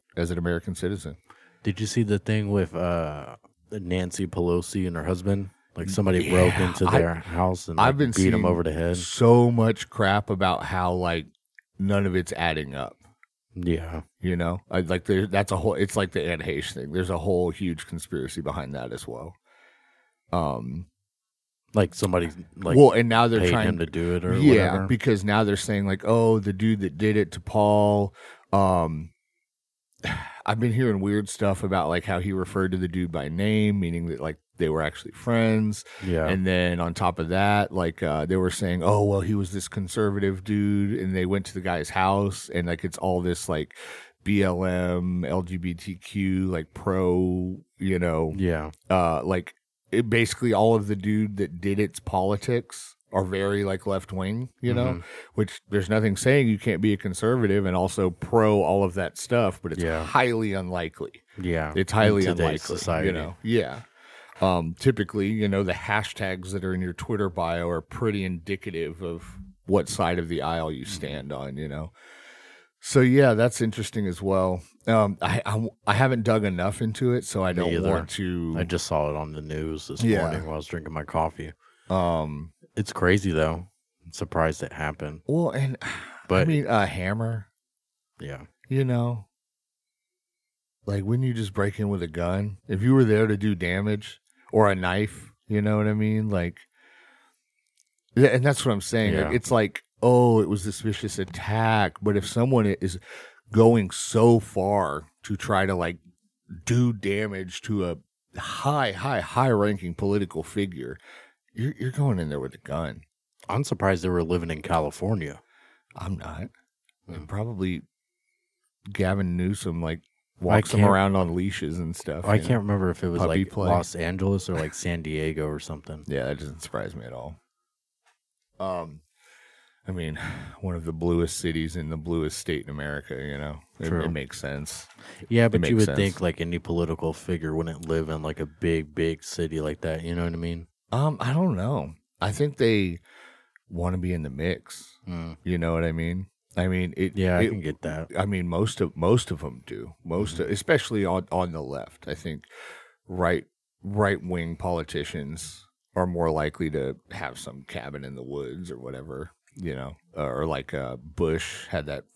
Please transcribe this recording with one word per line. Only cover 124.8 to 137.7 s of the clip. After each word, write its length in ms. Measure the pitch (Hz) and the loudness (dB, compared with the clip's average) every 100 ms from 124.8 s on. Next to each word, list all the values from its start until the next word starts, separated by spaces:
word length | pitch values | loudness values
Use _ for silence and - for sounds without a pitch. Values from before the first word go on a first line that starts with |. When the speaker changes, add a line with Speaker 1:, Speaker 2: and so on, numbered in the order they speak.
| 87 85 | -4 -4
Speaker 2:
Diego 440 | 78 78 78 78 76 | -4 -4 -2 -2 -4
or 120 | 76 | -6
something. 460 | - 76 - 78 - | -8 -12 -12 -14 -6
Speaker 1:
Yeah, 200 | 67 64 | -4 -4
that 120 | 71 | -6
doesn't 240 | 73 80 | -10 -12
surprise 320 | - - 50 - | -10 -8 -8 -10
me 80 | |
at 80 | 58 | -14
all. 300 | 62 69 85 _ _ _ _ _ _ _ _ _ _ _ - | -14 -14 -16 _ _ _ _ _ _ _ _ _ _ _ -10
Um, 400 | 95 90 80 76 _ _ _ - _ _ _ _ - | -6 -6 -8 -14 _ _ _ -20 _ _ _ _ -12
I 20 | |
mean, 240 | 90 80 76 78 - | -8 -8 -8 -10 -12
<sighs> 200 | - - | -14 -10
one 160 | 95 85 | -8 -6
of 80 | |
the 80 | 80 | -6
bluest 460 | 80 85 85 82 - | -4 0 2 0 -2
cities 360 | 87 80 78 | -4 -2 -4
in 160 | 85 78 | -6 -6
the 60 | 80 | -6
bluest 420 | 80 85 76 - | -4 -2 -2 -6
state 240 | - 80 | -6 -6
in 80 | - | -6
America, 440 | 73 73 73 - 65 | -10 -8 -8 -10 -10
you 200 | 73 71 | -8 -8
know? 220 | 73 76 - - | -8 -12 -16 -10
It, 80 | 82 | -4
Speaker 2:
True. 160 | 85 | -2
Speaker 1:
it 60 | 82 | -2
makes 260 | 78 67 - | -4 -8 -10
sense. 460 | 69 71 78 - - - - - - | -8 -8 -10 -12 -16 -20 -20 -16 0
Speaker 2:
Yeah, 180 | 117 117 | 4 6
Speaker 1:
It 20 | |
Speaker 2:
but 180 | 92 78 | 4 4
you 60 | |
Speaker 1:
makes 60 | 110 101 | 4 4
Speaker 2:
would 80 | 69 | 4
Speaker 1:
sense. 0 | |
Speaker 2:
think, 240 | 98 - | 0 0
like, 200 | 90 - | -2 -2
any 200 | 85 85 | -4 -4
political 520 | - 85 82 80 80 | -2 -2 0 -2 -4
figure 440 | 78 - 85 78 80 | -6 -4 -4 -2 -2
wouldn't 320 | 82 | -4